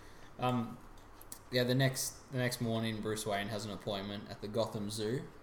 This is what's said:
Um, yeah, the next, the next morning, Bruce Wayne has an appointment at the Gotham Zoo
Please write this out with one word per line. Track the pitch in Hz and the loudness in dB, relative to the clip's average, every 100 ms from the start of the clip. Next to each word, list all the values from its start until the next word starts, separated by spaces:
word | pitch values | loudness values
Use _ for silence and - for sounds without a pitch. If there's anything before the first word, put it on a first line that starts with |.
| - - - - | -16 -16 -14 0
Um, | 127 123 113 - - - - - - - - | 2 2 0 -6 -14 -16 -16 -16 -14 -14 0
yeah, | 123 | 4
the | 123 127 | 6 6
next, | 131 135 - - - | 6 4 -2 -6 -4
the | 131 | 0
next | 123 - | 2 2
morning, | 117 113 113 107 | 2 2 2 0
Bruce | 107 107 | 0 0
Wayne | 107 101 101 | 2 0 0
has | 107 | -2
an | 107 | -4
appointment | 95 - 98 101 101 110 | -4 -2 -2 -2 -4 -6
at | - | -8
the | 104 | -2
Gotham | 110 110 113 101 | 2 2 0 -2
Zoo | 107 107 135 175 - | 0 0 0 -4 -12